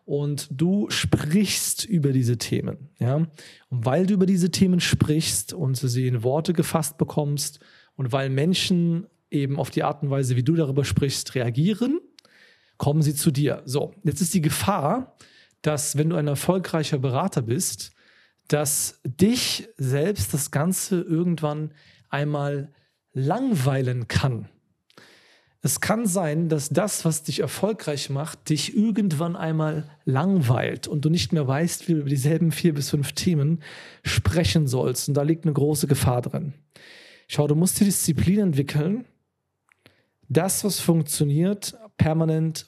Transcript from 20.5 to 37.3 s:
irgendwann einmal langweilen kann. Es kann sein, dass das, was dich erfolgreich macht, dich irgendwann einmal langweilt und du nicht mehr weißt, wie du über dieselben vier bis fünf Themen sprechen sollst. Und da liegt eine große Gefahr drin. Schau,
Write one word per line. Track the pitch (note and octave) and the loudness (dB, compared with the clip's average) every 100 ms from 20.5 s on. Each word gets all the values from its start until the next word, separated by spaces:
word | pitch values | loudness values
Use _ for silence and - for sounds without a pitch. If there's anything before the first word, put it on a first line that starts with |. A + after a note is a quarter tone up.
| C#3 E3+ F#3 - F3+ | -2 0 -2 -2 -2
irgendwann | E3 D#3+ F3 D#3+ D3+ D3+ D3+ - - _ _ | 0 0 0 0 -2 -4 -6 -10 -20 _ _
einmal | C#3 D3 D3 C#3+ C#3+ C#3+ - _ _ _ | -4 -2 -2 -2 -4 -6 -14 _ _ _
langweilen | C3+ C3+ G#3+ C4+ F#3 C3+ C3+ B2+ B2+ A#2 | -4 0 0 0 0 2 0 0 -4 -2
kann. | - C3+ A#2+ G#2 _ _ _ _ - - - _ _ _ _ | 0 0 -2 -8 _ _ _ _ -20 -20 -20 _ _ _ _
Es | C#3+ - | -4 -2
kann | - A3 A#3 | 0 0 0
sein, | F#3 D#3+ D3+ E3+ | 0 0 -2 0
dass | D3+ C#3 | -2 0
das, | D3 G3+ - E3 | 0 0 0 -2
was | D#3 | -2
dich | - - | -4 -4
erfolgreich | B2+ - G3 A3+ - C#3+ - | -4 -2 -2 -2 -4 -6 -4
macht, | C#3 D#3 - - | -6 -6 -10 -4
dich | D#3 - A3+ | -2 0 0
irgendwann | A3+ G#3+ G3+ D3 E3+ E3+ | 2 2 0 0 -2 -4
einmal | D#3+ D#3+ D#3 D3+ - - - | -2 0 0 -2 -8 -6 -2
langweilt | C3 F#3 F#3+ B2 B2+ A#2+ A2+ - | 0 2 2 4 2 0 -4 -6
und | D3 D3+ | -2 0
du | |
nicht | E3+ - | 0 0
mehr | D#3+ C3 | 0 0
weißt, | C3+ F3 - - | 0 0 -2 -2
wie | |
du | D#3+ | 0
über | C#3 | 0
dieselben | C#3+ C#3 D#3 E3 | 0 2 2 2
vier | D3+ E3+ | 2 0
bis | C#3+ C#3 | 0 -2
fünf | D3 C#3 | -2 -2
Themen | - F#3+ D#3 C#3+ E3+ - - - - | -2 0 2 2 0 -4 -18 -20 -10
sprechen | - - - E3+ E3+ E3+ C#3+ | -2 0 2 2 4 2 2
sollst. | B2+ - B2 - | 2 0 -2 0
Und | |
da | C#3+ | 0
liegt | C#3+ D#3+ E3 | 2 2 2
eine | |
große | C#3 C#3+ D3 C#3+ | 2 2 0 2
Gefahr | C#3 - B2 | 2 4 0
drin. | B2+ C#3 C#3+ - _ - - - - - | -2 -6 -8 -10 _ -20 -20 -20 -20 -20
Schau, | _ | _